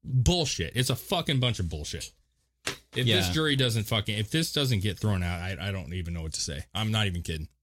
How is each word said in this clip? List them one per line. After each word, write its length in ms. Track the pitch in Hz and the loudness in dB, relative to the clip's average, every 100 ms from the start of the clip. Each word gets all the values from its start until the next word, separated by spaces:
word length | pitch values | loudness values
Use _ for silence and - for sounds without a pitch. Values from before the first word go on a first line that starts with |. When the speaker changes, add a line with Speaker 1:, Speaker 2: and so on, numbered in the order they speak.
Speaker 1:
Bullshit. 680 | - 127 123 175 147 - 82 120 | 2 4 6 6 2 -2 -2 0
It's 140 | 127 | 0
a 40 | 127 | 0
fucking 440 | - 185 160 139 | 0 -2 2 2
bunch 200 | 123 107 | 2 0
of 100 | 87 | -4
bullshit. 420 | 80 73 82 - _ _ _ _ _ - - _ - | -4 -6 -8 -10 _ _ _ _ _ -10 -10 _ -2
If 100 | 120 | 4
this 220 | 107 90 | 4 4
Speaker 2:
Yeah. 40 | |
Speaker 1:
jury 240 | 90 156 139 | 2 2 2
doesn't 280 | 127 113 | 2 2
fucking, 340 | 107 113 104 107 | 0 0 0 -2
if 140 | 107 | 0
this 200 | 160 160 | 0 0
doesn't 260 | - 135 113 | 0 0 2
get 160 | 104 90 | 0 0
thrown 240 | 110 98 | 0 2
out, 180 | 90 87 | 0 -2
I, 160 | 90 95 95 | -6 -4 -4
I 40 | |
don't 220 | 98 80 | -4 -6
even 200 | 90 82 | -6 -4
know 100 | 85 | -4
what 100 | 80 | -6
to 80 | - | -6
say. 220 | - 71 - | -6 -6 -8
I'm 180 | - 110 | -4 0
not 140 | 110 104 | 0 0
even 140 | 87 | -2
kidding. 260 | 82 80 78 _ | -4 -6 -8 _